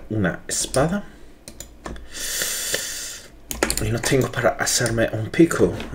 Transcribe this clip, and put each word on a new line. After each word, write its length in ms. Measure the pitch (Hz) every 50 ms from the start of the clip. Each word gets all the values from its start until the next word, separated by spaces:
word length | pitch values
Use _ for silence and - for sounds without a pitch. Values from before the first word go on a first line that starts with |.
| - -
una 320 | 107 110 95 85 - - -
espada. 580 | - - - - - - - 147 170 196 202 - - - - - - - - - - - - - - - - - - - - - - - - - - - - - - - - - - - - - - - - - - - - - - - - - - - - - - - - 107
Y 60 | 107
no 100 | 117 120
tengo 300 | - - 143 131 120 117
para 200 | - - 117 -
hacerme 600 | - - - - - - 123 113 113 117 113 -
un 160 | - 110 110 104
pico. 460 | - - 165 165 - - 107 87 90 - - -